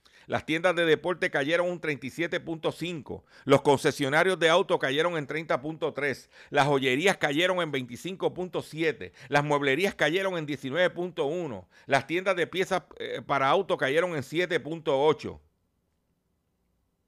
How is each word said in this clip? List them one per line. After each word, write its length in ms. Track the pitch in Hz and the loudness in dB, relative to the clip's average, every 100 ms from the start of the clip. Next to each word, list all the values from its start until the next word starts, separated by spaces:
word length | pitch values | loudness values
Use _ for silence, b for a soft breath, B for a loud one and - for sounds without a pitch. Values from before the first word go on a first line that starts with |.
| b b b | b b b
Las 200 | 117 - | -6 -2
tiendas 280 | 160 180 | 0 0
de 120 | 170 165 | 2 2
deporte 440 | 139 175 170 180 | 2 2 -4 -2
cayeron 380 | 147 139 175 180 | -2 0 0 0
un 140 | 180 | -4
treinta 240 | 160 139 131 | -6 -6 -8
y 40 | |
siete 300 | 151 165 175 | -6 -4 -4
punto 320 | 143 160 160 | -6 -6 -6
cinco. 540 | - 165 165 - 90 b b | -6 -8 -10 -12 -14 b b
Los 160 | 135 139 | 4 6
concesionarios 800 | 143 135 151 - 135 151 180 180 | 6 4 2 0 0 2 2 2
de 100 | 160 | 4
auto 300 | 175 190 165 | 4 2 0
cayeron 400 | 135 143 175 165 | 0 0 0 -2
en 80 | 139 | -6
treinta 340 | 151 160 156 | -8 -4 -4
punto 320 | 151 160 151 | -4 -6 -6
tres. 380 | 135 143 - - B B | -2 -4 -4 -10 B B
Las 180 | 143 139 | 2 4
joyerías 520 | 139 131 131 190 - | 2 2 2 2 2
cayeron 420 | 151 143 185 180 | 0 2 2 0
en 100 | 160 | -2
veinticinco 600 | 139 120 120 175 185 170 | -4 -6 -10 -12 -4 -4
punto 300 | 139 185 156 | -4 -6 -6
siete. 500 | - 156 160 120 90 B B | -8 -2 -2 -2 -12 B B
Las 160 | 143 | 0
mueblerías 500 | 147 143 139 139 196 | 2 0 2 2 0
cayeron 440 | - 151 185 196 175 | 0 0 0 -2 -4
en 80 | 147 | -6
diecinueve 420 | 139 135 156 180 | -8 -6 0 0
punto 380 | 175 180 165 143 | 0 -8 -4 -4
uno. 420 | 180 156 98 92 b | -4 -6 -10 -14 b
Las 220 | b 135 131 | b 0 2
tiendas 300 | 170 190 175 | -2 0 -2
de 100 | 147 | -2
piezas, 380 | 180 175 185 _ - | -2 -2 -2 _ -14
eh, 220 | 117 120 | -10 -8
para 300 | - 139 135 | -2 0 4
auto 260 | 180 190 160 | 2 2 0
cayeron 400 | 135 156 180 156 | 2 2 0 -2
en 60 | |
siete 360 | 123 151 175 160 | -4 -2 0 -2
punto 380 | 135 165 156 135 | -2 -6 0 4
ocho. 440 | 151 151 101 80 _ _ _ _ _ _ _ _ _ _ _ _ _ _ _ _ | 4 2 -4 -12 _ _ _ _ _ _ _ _ _ _ _ _ _ _ _ _